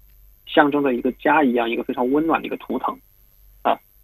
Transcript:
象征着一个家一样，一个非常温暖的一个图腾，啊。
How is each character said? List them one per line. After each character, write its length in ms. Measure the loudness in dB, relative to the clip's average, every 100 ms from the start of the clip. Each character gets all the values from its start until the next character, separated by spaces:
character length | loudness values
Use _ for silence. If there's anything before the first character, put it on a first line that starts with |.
| -20 -20 -20 _ -2
象 240 | 2 4
征 120 | 2
着 120 | 0
一 60 | 0
个 100 | -2
家 300 | -2 0 2
一 100 | 2
样， 160 | 2 -2
一 80 | -4
个 60 |
非 100 | -6
常 160 | -4 0
温 160 | 0 0
暖 140 | -2
的 60 | -4
一 40 |
个 60 | -10
图 220 | -6 -6
腾， 180 | -6 -10 _ _ _ _ -20 -6
啊。 160 | -4 -4 _ _